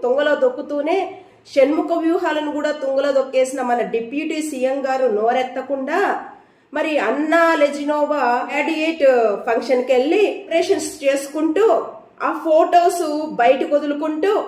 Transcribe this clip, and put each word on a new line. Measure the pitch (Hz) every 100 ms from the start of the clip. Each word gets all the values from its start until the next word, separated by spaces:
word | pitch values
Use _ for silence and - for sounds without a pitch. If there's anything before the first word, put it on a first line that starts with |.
తుంగలో | 247 269 294 294
దొక్కుతూనే | 254 262 - 294 294 381 359 - - - - 277
షణ్ముఖ | 269 311 - 330
వ్యూహాలను | 330 359 339 302 302
కూడా | 302 294
తుంగలో | 294 269 269 285
దొక్కేసిన | 269 262 262 254 269
మన | 247 240 208 226
డిప్యూటీ | 233 277 320 311
సీఎం | 302 262 254 277 262
గారు | 262 262
నోరెత్తకుండా | 208 226 254 254 269 262 277 269 339 381 233 - - _ _ _
మరి | 285 320 294
అన్నా | 208 269 302 330 330 330
లెజినోవా | 285 294 285 302 294 294 247 247 262
గ్రాడ్యుయేట్ | 285 294 311 311 330 277 247 220 196 -
ఫంక్షన్కి | - - 254 247
వెళ్ళి | 254 269 370
సెలబ్రేషన్స్ | 381 - - 330 359 339 - -
చేసుకుంటూ, | 277 277 - 311 311 320 440 - - - - _
ఆ | 277 320 330
ఫొటోస్ | 311 349 349 349 359 320 302 302 190
బయటకు | 240 277 - 294
వదులుకుంటూ | 294 285 311 311 381 415